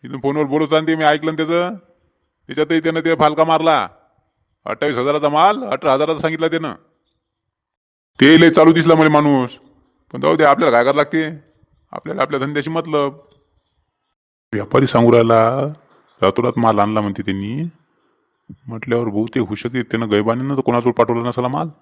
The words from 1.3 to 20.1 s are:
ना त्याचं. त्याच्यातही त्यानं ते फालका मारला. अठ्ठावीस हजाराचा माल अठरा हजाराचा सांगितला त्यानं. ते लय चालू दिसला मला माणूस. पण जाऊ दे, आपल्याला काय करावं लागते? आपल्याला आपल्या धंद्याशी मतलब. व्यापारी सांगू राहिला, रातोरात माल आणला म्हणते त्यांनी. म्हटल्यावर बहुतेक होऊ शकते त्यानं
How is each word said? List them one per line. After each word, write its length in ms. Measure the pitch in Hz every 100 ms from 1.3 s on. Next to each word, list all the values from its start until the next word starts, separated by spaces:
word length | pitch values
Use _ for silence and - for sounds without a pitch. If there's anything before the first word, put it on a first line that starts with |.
ना 60 | 160
त्याचं. 380 | 160 170 180 202 _ _ _ _ _ _ -
त्याच्यातही 320 | 135 151 165
त्यानं 200 | 160 160
ते 140 | 160
फालका 300 | 165 151 151
मारला. 440 | 160 160 160 147 95 _ _ _ _ _ _ _ -
अठ्ठावीस 300 | 113 147 123
हजाराचा 320 | 131 147 147
माल 340 | 151 185 214
अठरा 280 | 247 131 151
हजाराचा 280 | 135 151 156
सांगितला 280 | 160 160 160
त्यानं. 240 | 160 156 90 _ _ _ _ _ _ _ _ _ _ _ _ _ -
ते 200 | 135 165
लय 100 | 165
चालू 220 | 160 160
दिसला 220 | 160 165
मला 140 | 160 156
माणूस. 420 | 151 147 139 123 - _ _ _ _ _
पण 80 | 135
जाऊ 160 | 147 160
दे, 80 |
आपल्याला 280 | 151 143 156
काय 120 | 117
करावं 120 | 123 143
लागते? 280 | 147 160 156 156 _ _ _ _ _
आपल्याला 300 | - - -
आपल्या 180 | 131 143
धंद्याशी 300 | 139 147 147
मतलब. 500 | 160 160 151 139 147 _ _ _ _ _ _ _ _ _ _ _ _ _
व्यापारी 340 | 107 101 127 135
सांगू 260 | 117 120
राहिला, 280 | 117 113 113 113 135 143 151 _ _ _ _
रातोरात 360 | 95 107 120 117
माल 200 | 117 104
आणला 220 | 101 107
म्हणते 220 | 104 95
त्यांनी. 400 | 98 95 101 131 170 _ _ _ _ _ _ _ _ - 127
म्हटल्यावर 420 | 117 123 117 117
बहुतेक 340 | 101 113 131
होऊ 120 | 101
शकते 280 | 104 120 127
त्यानं 280 | 120 117 113